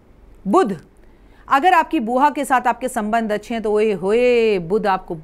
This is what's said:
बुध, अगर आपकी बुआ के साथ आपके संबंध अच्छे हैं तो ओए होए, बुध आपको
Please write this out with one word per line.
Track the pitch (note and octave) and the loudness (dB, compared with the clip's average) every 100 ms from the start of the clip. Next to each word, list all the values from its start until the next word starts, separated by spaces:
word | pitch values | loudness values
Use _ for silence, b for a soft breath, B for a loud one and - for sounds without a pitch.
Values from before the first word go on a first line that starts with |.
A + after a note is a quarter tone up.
| _ _ - - F#3+ | _ _ -20 -12 -2
बुध, | C4+ C4+ E3 - _ b b b b b | 0 0 -4 -12 _ b b b b b
अगर | C4 E4+ | 2 4
आपकी | F4 D#4+ D#4+ | 4 2 -2
बुआ | G#3+ B3+ C#4+ | -2 0 0
के | C#4+ | 0
साथ | C4+ B3+ A#3+ | -2 0 0
आपके | A#3 B3 | -2 -4
संबंध | A#3+ G#3+ A3+ A3+ | -6 -2 -2 -2
अच्छे | G#3 G#3 | -4 -6
हैं | A#3 | -6
तो | G#3+ | -2
ओए | G#3 A3 | 0 0
होए, | F#3 F#3+ A3+ B3 A#3+ A3+ G3 | 0 0 2 2 4 2 0
बुध | E3 G#3+ G3+ | -2 -2 0
आपको | F#3+ - E3+ | -4 -6 -12